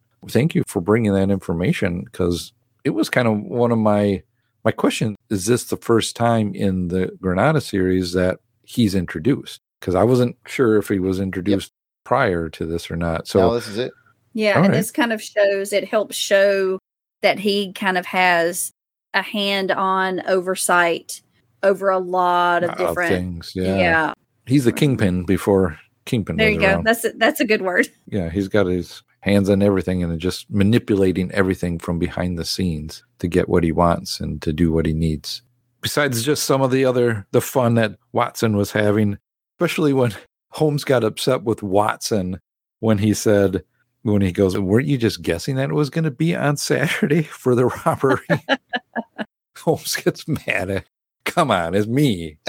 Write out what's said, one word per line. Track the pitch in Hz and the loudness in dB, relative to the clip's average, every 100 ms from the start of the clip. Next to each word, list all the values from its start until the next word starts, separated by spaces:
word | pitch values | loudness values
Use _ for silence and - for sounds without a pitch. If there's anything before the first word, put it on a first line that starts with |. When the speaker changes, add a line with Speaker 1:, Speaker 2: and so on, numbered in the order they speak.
| _ _ - | _ _ -4
Speaker 1:
Thank | 113 156 | 0 0
you | - - | 0 -2
for | - | -2
bringing | 87 113 110 | 2 2 4
that | 98 98 | 2 2
information, | 98 - 85 92 180 95 87 - | 0 -2 -2 0 0 -2 -4 -6
'cause | - 87 85 - _ _ _ | -2 -2 -2 -6 _ _ _
it | 139 | -4
was | 311 - | -2 -2
kind | 131 120 | 0 0
of | 104 | 0
one | 101 120 120 | -2 -2 0
of | 117 | 2
my, | 107 104 104 95 - _ _ _ | 2 2 2 0 -6 _ _ _
my | 110 | -4
question. | - 302 - 113 101 - | 0 0 -2 -4 -6 -6
Is | 101 | -4
this | 90 123 | 0 -2
the | - 107 | -2 -6
first | - 113 - - | 0 0 0 -2
time | 117 113 104 | 0 0 -2
in | 92 101 92 90 | -2 -2 -2 -2
the | 92 92 - | -2 -4 -4
Granada | 92 90 135 156 | -4 0 2 0
series | - 95 92 92 90 | -2 -2 0 0 0
that | 90 92 - _ _ | 0 0 -2 _ _
he's | - - 110 | -8 0 0
introduced? | 95 82 82 85 139 - - _ _ | 0 -4 -4 -2 -2 -4 -18 _ _
'Cause | - | -2
I | 90 | 2
wasn't | 110 127 123 - - | 4 4 2 -2 -8
sure | - 120 107 | 0 2 2
if | - | 2
he | 101 | 0
was | 95 92 | 0 -2
introduced | 95 92 90 98 - | -4 -4 0 -2 -2
Speaker 2:
Yep. | _ _ _ | _ _ _
Speaker 1:
prior | - 127 120 85 80 | -2 2 2 0 -2
to | - | -6
this | 82 82 - | -6 -6 -6
or | 82 | -4
not. | 85 82 - | -2 -2 0
So | 98 | 2
Speaker 2:
No, | 90 | 4
this | 117 107 | 2 -4
is | 104 | -6
it. | 127 - _ _ _ | -6 -8 _ _ _
Speaker 3:
Yeah, | - 214 | -2 2
Speaker 1:
All | 190 | 4
Speaker 3:
and | 190 | 4
Speaker 1:
right. | 139 | 2
Speaker 3:
this | 202 | -2
kind | - 240 | -2 -2
of | 214 | -2
shows, | - 214 202 196 202 | -6 0 0 0 -2
it | 202 | -4
helps | 185 220 202 - | -2 -2 -2 -4
show | - 196 202 196 190 185 - _ _ _ | 0 2 4 2 0 -4 -10 _ _ _
that | 196 - | 0 2
he | 202 202 196 | 0 0 -2
kind | 190 196 185 | -4 -2 -2
of | 180 | -2
has | 190 180 170 170 175 - - _ _ _ | 0 2 4 2 -2 -8 -12 _ _ _
a | 196 | -6
hand-on | 190 208 202 196 190 175 190 190 190 185 - | -4 -4 -2 -2 -2 0 0 0 -2 -4 -2
oversight | 185 180 185 - 180 175 165 - - _ _ _ _ | -2 -2 -4 0 2 2 0 -6 -16 _ _ _ _
over | 196 185 196 | 0 0 0
a | 190 | 0
lot | 180 180 180 175 175 175 | 0 0 2 2 2 2
of | 175 | 0
Speaker 1:
Of | - | -2
Speaker 3:
different | 180 170 175 | -2 0 0
Speaker 1:
things, | 92 185 170 - | 0 -2 -8 -10
yeah. | - 95 95 | -4 0 2
Speaker 3:
Yeah. | 180 165 156 - _ _ - | 2 2 -2 -6 _ _ 0
Speaker 1:
He's | 139 | 2
the | 120 | 2
kingpin | - 151 123 101 90 | 2 2 2 0 0
before | 90 92 - 98 92 78 _ _ | 0 0 2 2 2 -2 _ _
Kingpin | - 123 - - | -4 -4 -2 0
Speaker 3:
There | 220 | 0
Speaker 1:
was | 208 | 2
Speaker 3:
you | |
go. | 196 | 2
Speaker 1:
around. | 196 220 | 2 0
Speaker 3:
That's | 233 | 0
a, | 226 - | -2 0
that's | 226 - | 0 0
a | 247 | 0
good | 214 | 0
word. | 185 180 - _ - | 0 -2 -2 _ -8
Speaker 1:
Yeah, | 107 82 | -4 -2
he's | 95 95 | -2 0
got | 107 92 | 2 2
his | 90 85 - - _ | 0 -4 -12 -20 _
hands | - 101 95 | 0 2 4
on | 98 | 4
everything | 101 95 90 92 | 4 2 0 -2
and | 85 82 | -2 -2
just | 90 - - | -4 -4 -4
manipulating | 104 98 117 - 98 95 90 92 | 0 4 4 2 2 2 2 -2
everything | - 95 95 87 82 | 0 0 0 -2 -4
from | - 85 | -4 -4
behind | 85 - 90 85 | -4 -2 -4 -4
the | |
scenes | 80 - 92 76 76 - _ - | -6 -4 -4 -4 -8 -14 _ -8
to | 87 | -2
get | 87 - | 0 2
what | 90 | 2
he | 85 | 2
wants | 80 85 85 95 - | 2 2 2 -4 -8
and | - 80 | -8 -6
to | - | -4
do | 78 85 | 0 0
what | 80 80 | 2 0
he | |
needs. | 80 82 76 - - _ _ _ _ | 0 -2 -2 -8 -14 _ _ _ _
Besides | - - 147 117 | -6 -2 0 0
just | 123 143 | -2 -2
some | - 139 | 0 2
of | 131 | 2
the | 131 | 2
other, | 131 123 120 110 - | 2 2 2 0 -2
the | 123 | 0
fun | - 135 117 | 0 2 2
that | 117 107 - _ | 4 0 -2 _
Watson | 117 120 - 113 101 | -2 -2 0 0 2
was | 101 | 0
having, | 107 104 104 104 101 _ _ _ - | 0 2 2 0 -2 _ _ _ -4
especially | 170 - 147 | -4 0 2
when | 135 120 98 - _ _ | 2 2 -2 -14 _ _
Holmes | - 151 143 | -2 0 0
got | - 127 | 0 0
upset | 110 - - 127 | 0 -2 -2 0
with | 113 104 | -2 -4
Watson | 104 101 107 110 - 110 90 90 _ _ _ _ | 0 2 2 -2 -4 -2 -2 -6 _ _ _ _
when | 113 107 | 0 2
he | 107 | 2
said, | 101 113 101 98 92 - _ _ _ | 2 2 4 4 0 -6 _ _ _
when | 113 104 | -2 0
he | 95 | 2
goes, | 87 95 98 | 2 0 0
"Weren't | 92 110 147 | 2 2 2
you | 135 | 0
just | 113 87 | 0 -2
guessing | 80 85 - 131 | -4 -4 -4 -4
that | 139 | -2
it | |
was | 151 151 | -2 -2
gonna | 165 160 | -2 -4
be | 120 160 175 | -2 -2 0
on | 143 147 | 0 -2
Saturday | - 139 151 - 175 160 | -2 -2 -2 -2 0 0
<laughs> | |
for | 147 - 127 120 | 0 -2 0 2
the | 123 | 2
robbery?" | - 165 151 135 131 - | 0 -2 0 2 0 0
Speaker 3:
<laughs> | - - 262 _ 254 - - - - - _ _ - | -4 -2 -4 _ -12 -10 -12 -12 -12 -14 _ _ -6
Speaker 1:
Holmes | - 151 - - | -2 -2 -2 -4
gets | 180 - - | -2 -4 -4
mad | 147 - 98 92 | -6 -4 -4 -2
at, | 95 - _ _ _ | -4 -6 _ _ _
"Come | - - 151 | -6 0 2
on, | 95 82 | 2 0
it's | 98 107 | 0 0
me." | 127 147 92 82 73 | 2 2 0 -6 -8